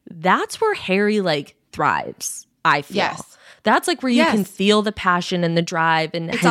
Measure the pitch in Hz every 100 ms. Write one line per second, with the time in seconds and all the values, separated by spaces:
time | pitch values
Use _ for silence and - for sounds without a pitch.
0 | - 175 175 220 427 - 440 392 - 190
1 | 208 214 185 151 147 _ _ - 147 80
2 | 60 - - - - _ 160 147 - 196
3 | 175 165 - _ - - - 269 - 339
4 | 262 240 320 220 185 - 196 208 208 208
5 | 190 175 180 180 170 165 170 165 165 160
6 | 160 170 165 233 208